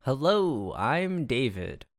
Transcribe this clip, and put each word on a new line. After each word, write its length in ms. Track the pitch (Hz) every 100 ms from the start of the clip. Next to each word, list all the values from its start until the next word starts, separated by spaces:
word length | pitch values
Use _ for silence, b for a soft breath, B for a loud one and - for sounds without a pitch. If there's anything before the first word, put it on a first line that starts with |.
Hello, 680 | - 135 156 208 190 127 95
I'm 520 | - 104 160 185 185 139
David. 580 | 123 131 95 87 - -